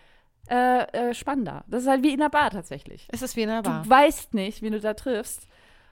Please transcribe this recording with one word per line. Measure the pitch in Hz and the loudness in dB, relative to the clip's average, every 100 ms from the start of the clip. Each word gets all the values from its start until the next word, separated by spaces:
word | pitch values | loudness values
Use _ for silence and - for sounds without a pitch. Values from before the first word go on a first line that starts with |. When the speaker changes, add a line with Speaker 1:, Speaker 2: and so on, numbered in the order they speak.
| _ _ _ _ - | _ _ _ _ -2
Speaker 1:
äh, | 247 254 247 - - 240 | 2 4 2 0 -2 -2
äh, | |
spannender. | 233 - 277 185 139 - | -4 -4 -2 -4 -6 -6
Das | 233 | -2
ist | 262 | 2
halt | 269 | 4
wie | 294 | 4
in | 269 | 2
einer | 302 | 2
Bar | 294 285 | 2 0
tatsächlich. | 196 160 139 - - - | -2 -10 -14 -14 -18 -12
Speaker 2:
Es | 226 | -8
ist | 254 - | -6 -4
wie | |
in | 220 | -2
einer | 226 | -2
Bar. | 220 160 | -2 -4
Speaker 1:
Du | 160 | 4
weißt | 269 294 - - | 6 6 2 -4
nicht, | 220 190 - | -4 -4 -6
wen | 220 | -6
du | 214 | -2
da | 214 | -4
triffst. | 214 277 220 233 - - _ _ _ _ | -4 -4 -4 -6 -14 -16 _ _ _ _